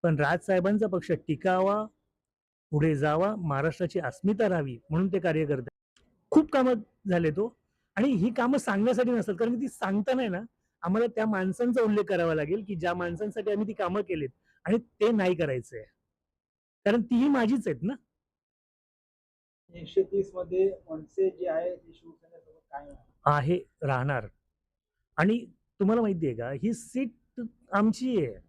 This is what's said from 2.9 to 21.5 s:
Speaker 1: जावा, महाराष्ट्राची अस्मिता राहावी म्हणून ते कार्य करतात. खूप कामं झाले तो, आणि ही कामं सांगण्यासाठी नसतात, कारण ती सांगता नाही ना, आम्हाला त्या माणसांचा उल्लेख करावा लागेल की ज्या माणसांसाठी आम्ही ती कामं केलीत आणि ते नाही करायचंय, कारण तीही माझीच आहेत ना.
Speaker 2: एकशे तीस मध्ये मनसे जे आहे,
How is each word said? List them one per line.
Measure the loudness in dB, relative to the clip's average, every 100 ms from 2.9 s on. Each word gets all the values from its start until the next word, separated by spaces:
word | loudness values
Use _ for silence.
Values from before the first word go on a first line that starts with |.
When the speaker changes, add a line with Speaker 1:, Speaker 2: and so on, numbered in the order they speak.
| 2
Speaker 1:
जावा, | 2 2 0 0
महाराष्ट्राची | -2 0 -2 -2 -4 -2
अस्मिता | -4 -2 -2 2 2
राहावी | 0 -2 -8 _
म्हणून | -2 0
ते | 0
कार्य | 0 0 0
करतात. | -2 -4 _ _ _ _ _ _
खूप | 4 4
कामं | 2 2 2 -4 _ 0
झाले | 2 2
तो, | 0 -4 _ _ _ _ -2
आणि | 0
ही | 2 0
कामं | 0 0 0
सांगण्यासाठी | 0 0 2 2 2
नसतात, | 0 -2 -2
कारण | 0 0
ती | -4
सांगता | -4 -2 0 0
नाही | 0 0
ना, | -2 -8 _ _ _
आम्हाला | -2 2 2 0
त्या | 0
माणसांचा | 0 0 0 0 2
उल्लेख | 2 2
करावा | 2 0 0 0
लागेल | -2 -4 -4
की | -6
ज्या | -4
माणसांसाठी | -2 -4 -4 -6 -6 -4
आम्ही | -2 -2
ती |
कामं | -4 -2 -2
केलीत | -4 -4 -6 -10 _ _ -2
आणि | -2
ते | -2 _ 2
नाही | 2 2 2
करायचंय, | 0 -2 -6 -16 -16 _ _ _ _ _ _ _ _ _ 0
कारण | 2
तीही | 2 2 4
माझीच | 4 2 0 -2
आहेत | -4
ना. | -4 -6 _ _ _ _ _ _ _ _ _ _ _ _ _ _ _ _ _
Speaker 2:
एकशे | -18 -4 0
तीस | 0 0 -2
मध्ये | -6 -6 0 0 0 -12
मनसे | -12 -12 -2 -2
जे | 0
आहे, | -4